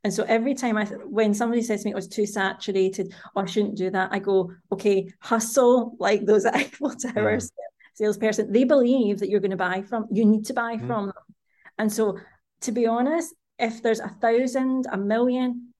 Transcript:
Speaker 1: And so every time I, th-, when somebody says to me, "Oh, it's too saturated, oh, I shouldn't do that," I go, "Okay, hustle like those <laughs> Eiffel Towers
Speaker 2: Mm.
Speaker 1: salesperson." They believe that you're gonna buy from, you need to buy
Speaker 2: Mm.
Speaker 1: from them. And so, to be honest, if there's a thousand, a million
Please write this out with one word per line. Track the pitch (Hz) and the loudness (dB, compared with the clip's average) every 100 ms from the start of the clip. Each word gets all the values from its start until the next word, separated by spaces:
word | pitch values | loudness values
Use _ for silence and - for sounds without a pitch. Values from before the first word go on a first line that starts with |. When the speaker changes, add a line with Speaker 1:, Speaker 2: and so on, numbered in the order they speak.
Speaker 1:
And | 208 | -2
so | 185 | -2
every | 190 226 240 | 0 2 2
time | 277 247 214 | -2 -2 -2
I, | |
th-, | - - | -4 -8
when | - 214 220 | -6 0 2
somebody | 208 233 240 | 2 0 0
says | 233 208 | -2 -2
to | 208 | -4
me, | |
"Oh, | - | -6
it's | 175 | -8
too | - 208 | -4 -4
saturated, | 208 190 190 - 190 190 190 185 - - | -2 -4 -4 -4 0 0 -2 -8 -10 -8
oh, | 196 | -6
I | 185 | -2
shouldn't | 214 202 - | -2 -2 -2
do | 185 | -2
that," | 190 190 | -2 -2
I | 202 | -2
go, | 196 190 175 - _ | 0 0 0 -8 _
"Okay, | 196 214 196 190 - | -2 2 2 -2 -14
hustle | - 226 226 - 247 247 233 - | -2 0 2 4 6 4 0 -2
like | 202 208 196 | 0 2 4
those | 214 220 | 4 4
<laughs> | 285 | 0
Eiffel | 277 - 277 | -4 -6 -8
Towers | - 247 214 214 214 - | -6 -6 -2 0 -2 -6
Speaker 2:
Mm. | - - _ - | -14 -18 _ -20
Speaker 1:
salesperson." | - 214 208 220 214 208 | -4 -2 0 -2 0 2
They | 214 | 2
believe | 254 285 240 262 208 202 | 6 6 6 4 2 0
that | 202 | 0
you're | 202 | 0
gonna | 190 190 | 0 0
buy | 180 185 | -2 -2
from, | 202 233 214 | -4 -6 -2
you | 202 214 | 4 4
need | 214 214 | 4 2
to | |
buy | 254 233 226 | -4 -4 -6
Speaker 2:
Mm. | 240 | -4
Speaker 1:
from | 233 196 | -4 -4
them. | - _ _ _ _ - - | -8 _ _ _ _ -16 -4
And | 214 | -2
so, | 214 214 190 - _ _ _ | 0 -2 -2 -14 _ _ _
to | - | -6
be | 220 226 | 0 0
honest, | 233 262 330 330 - _ - | 2 0 0 -4 -12 _ -4
if | 226 226 | -4 -2
there's | 226 220 | -2 -2
a | 214 - | -4 -2
thousand, | 226 233 262 262 262 262 254 | 2 2 0 -2 -2 -2 -2
a | 196 | -4
million | 202 226 247 254 254 247 240 | -2 0 2 0 -2 -4 -12